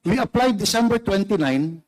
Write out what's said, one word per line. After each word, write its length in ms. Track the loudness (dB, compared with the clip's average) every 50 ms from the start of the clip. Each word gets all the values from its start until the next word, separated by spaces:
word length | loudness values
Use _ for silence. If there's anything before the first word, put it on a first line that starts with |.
we 160 | -4 -2 -2
applied 400 | -2 -2 -2 0 2 2 2 2
December 400 | 0 -2 -2 0 0 2 2 0
twenty-nine. 880 | 0 -2 -2 -2 -2 0 0 0 0 0 0 0 0 -2 -4 -6 -10 -16